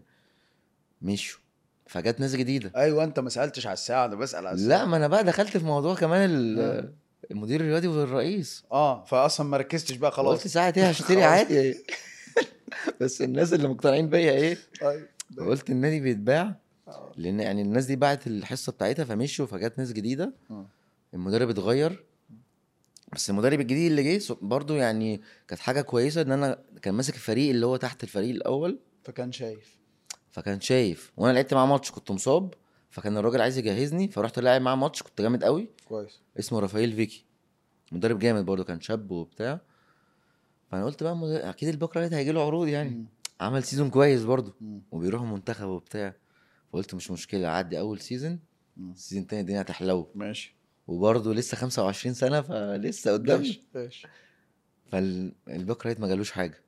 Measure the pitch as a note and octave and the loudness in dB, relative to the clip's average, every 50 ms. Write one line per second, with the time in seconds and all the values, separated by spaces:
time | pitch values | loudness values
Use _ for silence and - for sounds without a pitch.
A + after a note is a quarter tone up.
0 | - _ _ _ _ _ _ _ _ _ _ _ _ _ _ _ _ _ _ _ | -14 _ _ _ _ _ _ _ _ _ _ _ _ _ _ _ _ _ _ _
1 | - F#2 G2+ G2+ - - - - _ _ _ _ _ _ _ _ _ - - F2 | -4 -4 -2 -2 -4 -8 -12 -16 _ _ _ _ _ _ _ _ _ -8 -8 -2
2 | E2+ A2+ A#2 B2+ C3+ C3+ C3 B2+ C3 B2 C3+ C#3 G#2+ F#2+ F#2+ B2 C#3+ D#3 D3+ D3+ | -2 0 0 0 -2 -2 0 -2 0 0 -2 -2 -4 -4 0 2 2 4 4 2
3 | D#3+ D#3+ D3 C#3+ B2+ B2+ - A#2+ C3+ D3+ C3 C3 A2+ G#2+ F#2+ - - - A#2+ B2+ | 0 0 0 -4 -4 -4 -2 -2 -2 -2 -4 -6 -6 -6 -6 -6 -4 -2 0 0
4 | B2 A#2 G2+ G2+ C3 C3+ - E2+ F2+ F#2 F#2 F#2 G2+ A#2 D3+ F#3+ - F3+ E3 D#3+ | 2 0 0 -4 -6 -6 -6 -8 -6 -4 -2 0 4 4 4 4 4 2 2 2
5 | D3+ D3 E3 G#3+ A3 F3+ E3 - G#3 G#3 - F#3+ D#3+ D#3+ D3 C#3+ C#3+ E3 F#3+ F3 | 2 4 4 4 4 4 2 2 0 0 0 -2 0 0 0 0 0 0 0 0
6 | E3 D#3+ E3+ F#3+ G3 F#3 E3 C#3 A#2+ A2+ G#2+ A2+ A2+ A2 - - B2+ C3+ - _ | 2 2 4 4 4 4 4 2 2 2 0 0 0 0 -2 -4 -6 -8 -14 _
7 | _ _ _ _ - - - G#2 G#2+ A2 C3 D#3 E3 D#3 D#3 E3 E3+ F3+ D#3+ D3+ | _ _ _ _ -16 -10 -8 -8 -4 -2 0 0 2 2 0 2 2 0 2 0
8 | D3 B2+ C3 C3 A#2 D#3+ G3+ G3+ D3+ - - - - _ A#2 C#3 D3+ C#3+ B2+ - | 0 0 0 0 0 0 0 -2 -4 -6 -8 -14 -10 _ 2 4 4 4 2 0
9 | - - C#3 B2+ C3 D#3 D#3 - D3 C#3+ C#3+ C3+ C3+ - - D#3+ D#3+ - C3 A#2+ | -2 0 4 4 4 4 4 0 0 0 0 0 0 0 -4 -4 -4 -4 -4 0
10 | C#3 C#3+ - C3+ C3+ C3+ - - - F#3+ C#3 E3 F3 F3+ E3 F#3+ F#3+ F#3 D#3+ - | 0 0 2 2 2 2 2 2 0 -2 2 2 2 4 6 6 6 6 4 2
11 | - - F#3 F#3+ F3+ D#3 D#3+ F#3+ A3 A3 D3+ C#3+ C3+ C3 B2+ - - - - - | 4 4 6 8 10 10 8 8 6 6 4 4 4 4 0 -2 -8 -12 -12 -12
12 | - - - - - - - A#4 - - - _ _ - - - - - - - | -12 -18 -20 -20 -20 0 0 0 0 0 -6 _ _ -14 -12 -6 -6 -6 -2 -2
13 | B2+ C3 - - C3+ C3 B2+ C#3 E3+ E3+ F3 E3 C#3+ C3+ C3 A2 - C#3+ C3+ D3 | -2 -2 0 -2 -2 0 2 2 2 4 4 4 4 2 0 2 4 4 4 4
14 | E3 D#3 D#3 E3+ E3+ D#3 C3+ C#3 D3+ E3 F3 E3 - _ - - D#3 C#3+ C#3+ D#3 | 4 4 4 4 6 6 6 6 4 2 0 -2 -8 _ -12 -2 -2 -2 -2 -2
15 | D3+ - _ _ - - - - - F#2 B2 C#3 - - C3 B2+ C3 D#3 D#3 D#3 | -8 -16 _ _ -18 -16 -10 -6 0 0 0 0 0 -2 -2 0 2 2 0 0
16 | C3+ C3 A#2+ G#2 G#2 A#2+ C#3 D#3+ F3+ G#3+ F#3+ - _ _ _ _ _ - - - | 0 0 0 0 2 2 2 2 2 -2 -6 -10 _ _ _ _ _ -20 -18 -18
17 | - - - - E2 F2 G2 G#2 G#2 G2+ G2 G#2 G2+ G2+ G#2 B2 C3 B2 C#3 B2+ | -18 -18 -12 -6 -4 -2 -2 0 -2 -2 -2 -2 -2 0 0 0 0 0 0 0
18 | C#3 C#3+ C#3+ C#3 - B2+ A2 G2+ F#2 - B2+ B2+ - - - - - G2+ C3+ D#3+ | 2 0 0 -2 -4 -6 -6 -6 -6 -6 -8 -8 -8 -10 -6 -4 -2 -2 0 -2
19 | D#3 B2 A2 G#2 B2+ C#3+ - - C#3+ B2 G#2+ F2+ G2 A#2 - C3 C3 B2 A2+ G#2+ | -4 -4 -2 -2 -2 -4 -2 -4 -6 -6 -4 -4 -4 -4 -4 -4 -6 -6 -6 -4
20 | G2+ A#2 C3 C3+ F3+ - - - _ _ A2 G2+ G2 G2+ _ _ _ _ _ _ | -4 -4 -2 -2 -4 -6 -6 -12 _ _ -16 -16 -16 -18 _ _ _ _ _ _
21 | _ _ - F2 F2+ F#2+ G2+ A#2 B2+ A#2 A2 G2+ F2+ G#2 B2 C3+ D3+ E3 F#3 F#3+ | _ _ -10 -8 -4 0 2 2 2 2 0 -2 0 2 2 2 2 0 -2 -6
22 | - _ _ _ _ _ - - _ _ _ _ _ _ _ _ _ _ _ - | -14 _ _ _ _ _ -20 -20 _ _ _ _ _ _ _ _ _ _ _ -20
23 | _ - - - - - G2 G2+ A2 C3+ C#3+ C#3+ C#3 A#2 C3 D3 E3+ E3+ D#3 D3 | _ -14 -8 -8 -2 -2 0 2 4 4 4 2 0 0 0 2 2 4 4 4
24 | C3+ D3 F3+ G#3 G3+ - B2 - F#2+ G2+ A#2+ C#3 D3 D3 D#3 D3 B2+ A#2 A2 A2 | 2 2 0 0 -2 -6 -8 -8 -4 -2 -2 -2 -2 -2 -2 0 0 0 0 0
25 | A2 A2 G#2+ G#2 - - - _ _ - F2 E2 - - B2+ C#3+ C3+ - C3 A#2+ | -2 -2 -4 -4 -8 -16 -20 _ _ -14 -12 -6 -4 -2 -2 -2 -2 0 2 2
26 | A#2+ D3 D3+ E3 D#3 C3 C3+ C#3 C#3+ C3+ B2 - - _ - - - G2 F#2+ A2+ | 2 2 2 0 0 0 0 0 0 -2 -2 -4 -10 _ -20 -8 -4 -2 -2 0
27 | C3 C#3 D3+ A#2 - - A2 A#2+ C#3+ D3 B2+ A#2+ A#2 B2 B2+ B2+ C3 B2 - - | -2 -2 -4 -6 -4 -2 0 2 2 2 2 2 2 2 0 0 -2 -6 -8 -8
28 | - G2+ - G2+ G2 A#2+ B2 - - - C3 C#3 D#3+ F3+ C#4 - - _ _ _ | -14 -8 -4 -4 -4 -2 -4 -4 -2 -2 -2 0 -2 -2 -4 -6 -10 _ _ _
29 | _ - A#2+ - B2 B2 B2 - B2+ A2+ G#2+ G#2+ A2 - _ _ _ _ _ _ | _ -16 -10 -10 -8 -8 -8 -8 -10 -10 -10 -12 -18 -20 _ _ _ _ _ _
30 | _ _ - - _ _ _ F2+ - G2+ G2 G2 - - B2+ C3 A#2+ G2 E2 - | _ _ -18 -18 _ _ _ -8 -4 -4 -4 -4 0 2 2 4 4 2 0 -4
31 | - - _ - G2 B2 B2+ B2 C3+ - C#3+ C3 C3 C3+ C#3+ C3+ - - - - | -10 -18 _ 0 2 4 4 4 2 4 4 4 6 6 4 2 0 -4 -12 -12
32 | - - G2+ F#2+ - C3 C#3 F3 G3 F#3 - _ _ _ _ _ _ _ - - | -8 -6 -6 -2 2 2 4 4 2 0 -8 _ _ _ _ _ _ _ -16 -8
33 | - G#2 G#2 G#2 G2+ A#2 A#2+ B2+ A2 B2 C3 C3 A2+ G#2+ G2 A2 C3+ D3 D#3 F3+ | -6 -4 -2 0 0 2 2 2 2 2 0 0 -2 0 0 0 -2 -2 0 -2
34 | F#3+ G3+ - G2+ G#2 A2+ - B2+ A#2+ B2+ B2+ C3 C3 B2+ C3 C3 C#3 C#3 C3+ - | -2 -2 -2 -2 -4 -2 -2 0 4 4 4 4 4 2 2 2 0 -2 -2 -6
35 | - - _ - G#2 A2+ B2 A#2 - G#2+ C#3 E3+ A3+ A3 - _ _ _ A2 G#2+ | -12 -12 _ -2 0 2 2 4 4 2 2 2 -2 -6 -12 _ _ _ -10 -10
36 | G#2 G#2 - _ _ _ _ - G2+ - A#2+ G#2+ G2+ F#2+ G2 G#2+ A2+ A#2+ A2 G#2+ | -10 -12 -16 _ _ _ _ -10 -6 -4 -2 -2 -2 0 0 0 0 2 2 0
37 | A2+ G#2 - - _ _ _ _ _ _ _ _ _ _ _ _ _ _ D#2+ F2+ | -2 -2 -4 -14 _ _ _ _ _ _ _ _ _ _ _ _ _ _ -6 -2
38 | F2+ A2+ A#2 G2 G2+ A#2+ A2+ G#2 F#2+ F2 F#2+ F#2 F2+ - F2 E2 - - A2 A2+ | 0 0 0 2 2 2 2 2 0 0 -2 -2 -2 -6 -8 -10 -6 -6 -6 -6
39 | G#2 F#2+ F#2+ E2+ E2 - _ - A2 B2 D3 F3+ - _ _ _ _ _ _ _ | -4 -6 -6 -6 -8 -8 _ -8 -6 -6 -6 -8 -12 _ _ _ _ _ _ _
40 | _ _ _ _ _ _ _ _ _ _ _ _ _ _ - F#2 G2+ B2+ D3 - | _ _ _ _ _ _ _ _ _ _ _ _ _ _ -6 -6 -4 -6 -6 -4
41 | D#3 E3 F3 E3+ D#3+ D#3 D#3 D#3+ - F#2 - - D3 D#3 E3 D3 E3 D#3+ - E3 | -6 -4 -4 -4 -4 -4 -4 -4 -4 -8 -8 -6 -4 -4 -4 -4 -6 -4 -2 -4
42 | E3+ E3+ E3 D3+ C3+ C#3+ D#3+ E3 D#3+ D3+ D#3 E3+ F3 D3+ C#3+ C#3+ D3+ C#3 A#2+ A#2 | -2 -2 -2 -2 0 0 0 0 0 0 0 0 0 0 0 -2 -2 -4 -6 -8
43 | A2+ - _ _ _ - - _ F2+ G#2 C3 C3+ B2+ - C3+ C#3 D3 C3+ - C3 | -10 -14 _ _ _ -18 -10 _ -4 0 0 0 -2 -2 0 0 0 4 6 6
44 | C#3+ D3 C3+ A#2+ A2 A2+ B2+ C3 A2+ G2 - _ A2 G#2+ G#2 G2+ - _ - D#2+ | 8 8 6 4 4 2 0 0 0 -4 -12 _ -14 -14 -14 -14 -16 _ -8 -4
45 | E2+ F#2 G2+ A#2 B2 A2+ G#2 G2 F#2 - A2+ G#2 G#2 F#2+ F#2 F2 - _ - G#2+ | -2 -2 -2 -2 -4 -4 -6 -6 -6 -8 -8 -6 -6 -6 -6 -8 -8 _ -8 -6
46 | G2+ G2 F#2+ _ _ _ _ _ _ _ _ _ _ _ - F2 G2+ - F#2+ F2+ | -6 -6 -8 _ _ _ _ _ _ _ _ _ _ _ -8 -6 -6 -6 -10 -12
47 | - - F2+ E2 - - - G2 F2+ E2 D#2+ F2+ F#2+ E2+ E2+ D#2 F#2+ G#2+ G#2+ G2 | -10 -10 -10 -10 -10 -4 -4 -2 0 0 0 0 -2 -2 -4 -6 -4 -6 -6 -10
48 | - - B2 B2 C#3 D#3+ F3 E3+ - _ _ _ _ _ _ - F#2 F2+ F2+ F#2 | -10 -10 -8 -8 -6 -6 -8 -8 -10 _ _ _ _ _ _ -18 -16 -16 -16 -18
49 | - - F#2+ G2 F#2 - G#2+ G#2+ G2 F2 G2+ G2+ F#2 - F2 - F2+ F#2 F#2 F2+ | -14 -8 -8 -8 -6 -6 -6 -6 -4 -4 -4 -4 -4 -6 -8 -4 0 0 0 0
50 | D#2+ - - G2+ G2+ G2+ A2 - - - _ _ _ _ _ _ _ - F2 F2 | -2 -6 -12 -12 -10 -10 -10 -12 -14 -16 _ _ _ _ _ _ _ -8 -4 2
51 | F#2+ G#2+ A2+ A#2+ G#2 A2 G#2+ A2+ B2+ - - - B2+ B2+ - C#3 G2+ F#2+ G2 - | 4 4 4 4 2 0 0 0 -2 -4 -6 -6 -6 -4 -2 0 0 0 -2 -2
52 | - B2 B2 - C3 B2+ C#3+ D3+ C3+ D3 - A2 G#2 G2+ G2+ G2 G#2 - A3+ - | -6 -6 -2 0 0 2 2 0 -2 -2 -6 -6 -4 -4 -4 -4 -4 -6 -6 -2
53 | - A2 G#2 A2 A#2 - C#3+ - C#4+ C4 G#3 - _ _ _ C3 A#2+ A#2+ - - | 0 0 0 2 4 2 2 2 2 -2 -6 -8 _ _ _ -12 -12 -12 -14 -20
54 | - - - - _ _ _ _ _ _ _ _ _ _ _ _ _ _ - F#2+ | -20 -20 -20 -20 _ _ _ _ _ _ _ _ _ _ _ _ _ _ -2 -2
55 | F#2+ F#2+ F#2 F#2 F#2+ F2+ - _ _ - C2 E2+ F2+ F#2+ A#2 - - A#2 A#2 G#2+ | 0 0 -2 -4 -6 -8 -10 _ _ -12 -10 -8 -6 -6 -6 -4 -4 -6 -4 -4
56 | G#2+ F#2+ F#2+ G2 G#2 - - F#2+ F2+ E2+ D2+ - _ | -2 0 0 0 -2 -4 -4 -4 -4 -4 -6 -12 _